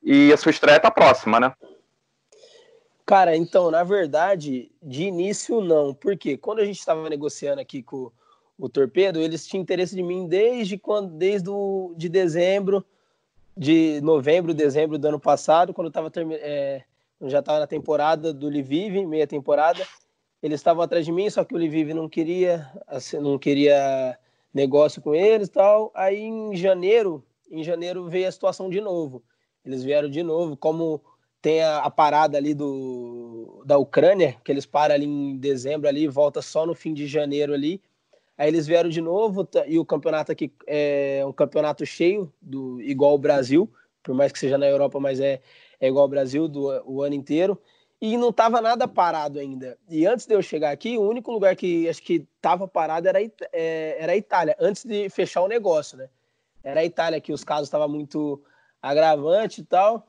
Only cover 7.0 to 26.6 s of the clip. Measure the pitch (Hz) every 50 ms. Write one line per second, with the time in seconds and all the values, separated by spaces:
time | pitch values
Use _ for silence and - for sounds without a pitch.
7 | 156 160 156 143 147 147 - - - 143 143 139 131 _ - 139 117 - - 135
8 | 127 120 _ _ _ _ _ _ _ _ _ _ 147 127 - 143 139 123 _ 175
9 | 190 196 175 160 160 165 160 160 - - - 190 180 - 190 180 185 180 196 185
10 | 180 175 180 185 185 165 160 190 214 233 247 247 226 180 202 196 _ - 208 214
11 | 202 185 160 156 175 190 208 202 175 185 202 202 202 196 196 190 185 180 170 165
12 | 160 175 165 190 185 170 151 170 175 180 196 202 196 185 196 196 190 _ _ _
13 | _ _ _ _ _ _ _ _ _ _ _ - 139 139 160 165 160 160 151 147
14 | 143 156 160 147 123 147 156 180 175 165 165 147 151 147 131 151 160 156 151 151
15 | 139 151 151 147 _ 147 147 135 - - 151 165 180 180 175 - 175 160 147 185
16 | 160 156 _ 175 165 160 160 151 147 147 147 143 139 139 139 135 - _ _ _
17 | _ _ _ _ - 135 135 143 143 - 151 151 151 143 - 151 127 - 151 143
18 | 147 151 165 156 151 165 156 135 143 147 143 147 135 127 139 160 196 220 185 196
19 | 196 165 156 156 151 143 156 147 135 - 147 143 151 165 175 180 190 - - _
20 | _ _ _ _ _ _ _ _ - 151 151 147 - 175 165 165 170 156 170 170
21 | 160 156 170 175 202 208 - - 175 - - 170 165 156 147 160 156 147 160 160
22 | 160 151 - 170 165 156 175 185 180 180 175 165 147 135 - - - _ 147 131
23 | - - - 156 143 143 139 135 - 143 143 139 143 143 143 143 139 139 135 131
24 | 131 127 123 _ _ _ _ _ _ _ _ 143 139 131 131 143 151 147 - -
25 | - 156 147 160 190 214 226 220 202 180 _ - 190 202 208 214 220 214 _ 185
26 | 190 190 202 208 214 220 220 220 214 214 202 180